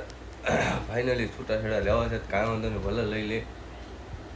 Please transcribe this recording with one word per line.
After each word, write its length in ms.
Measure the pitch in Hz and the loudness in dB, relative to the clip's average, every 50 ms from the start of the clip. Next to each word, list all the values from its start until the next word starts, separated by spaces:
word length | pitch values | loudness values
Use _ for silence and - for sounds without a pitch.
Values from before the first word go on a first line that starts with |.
| - - - - - - - - - | 4 -2 -10 -14 -14 -14 -12 -6 0
<clears throat> 400 | 131 123 - - - - - - | 2 2 4 4 2 2 0 -2
finally 400 | - 110 120 127 127 123 120 113 | 0 0 2 2 2 2 2 0
છૂટાછેડા 520 | 101 - - 127 - 110 110 110 107 110 104 | 0 -2 -4 -2 0 0 0 2 2 2 4
લેવા 280 | 98 98 107 117 117 | 4 6 6 6 4
છે, 100 | 113 113 | 2 0
તો 140 | - - - | -2 -2 0
કાંઈ 160 | 95 98 110 | 2 2 4
વાંધો 220 | 113 113 110 110 110 | 2 2 2 0 0
નહીં, 120 | 110 98 | 0 0
ભલે 240 | 95 98 110 117 113 | 0 0 0 2 2
લઈ 220 | 104 107 107 107 | 2 0 0 0
લે. 180 | 104 110 113 110 - - - - - - - - - - - - - - - - - - | 0 0 -2 -2 -4 -10 -12 -12 -12 -12 -12 -12 -12 -12 -12 -12 -10 -10 -10 -10 -12 -12